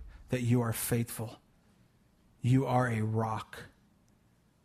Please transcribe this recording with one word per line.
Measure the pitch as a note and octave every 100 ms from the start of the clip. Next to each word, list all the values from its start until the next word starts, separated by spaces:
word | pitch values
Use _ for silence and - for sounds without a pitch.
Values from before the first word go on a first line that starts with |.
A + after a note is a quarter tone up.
| - - -
that | B2+
you | A#2+ B2
are | A#2
faithful. | A2+ - A#2 A2+ - A2+ - _ _ _ _ _ _ _ _ _ _
You | A#2+ C3 C3+
are | B2 B2+
a | A2+
rock. | A2 A2 A2 A2 - - - - _ _ _ _ _ _ _ _